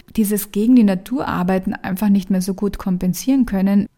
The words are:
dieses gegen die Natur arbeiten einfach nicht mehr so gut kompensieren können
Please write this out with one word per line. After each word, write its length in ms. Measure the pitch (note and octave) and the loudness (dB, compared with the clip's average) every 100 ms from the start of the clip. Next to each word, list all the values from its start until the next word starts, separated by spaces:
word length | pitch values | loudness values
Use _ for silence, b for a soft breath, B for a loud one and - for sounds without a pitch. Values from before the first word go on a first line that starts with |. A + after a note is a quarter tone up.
| B - | B -2
dieses 380 | G3+ G#3 G3+ | 0 -2 -4
gegen 240 | G3+ A3+ B3+ | -2 4 6
die 60 | |
Natur 440 | G3+ F#3 - C4 - | 6 2 -4 -6 -4
arbeiten 460 | E3+ F3+ F#3+ G3 | -4 0 -2 -2
einfach 340 | - - F#3+ G#3 | -6 -6 -2 2
nicht 220 | G3 F#3 | 2 2
mehr 120 | F#3+ | -2
so 120 | F#3 | -2
gut 240 | F#3+ G3+ - | -4 -4 -4
kompensieren 680 | G3 F3+ F#3 F3 B3+ C4+ A#3 | -4 -2 -2 -2 0 0 2
können 420 | G3 G3 G3+ - | 0 2 2 0